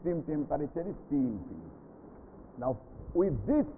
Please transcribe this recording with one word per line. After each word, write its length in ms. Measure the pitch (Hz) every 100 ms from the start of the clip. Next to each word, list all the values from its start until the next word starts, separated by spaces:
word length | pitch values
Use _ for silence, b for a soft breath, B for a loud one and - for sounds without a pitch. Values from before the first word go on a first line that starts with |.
steam 200 | 170 170
temperature 600 | 147 151 143 143 143 170
is 140 | 180 - -
T 40 |
infinity. 560 | 143 127 101 87 - - - - - - - - - - -
Now, 200 | 131 127 - - -
with 200 | - 370 123 104
this 200 | 294 -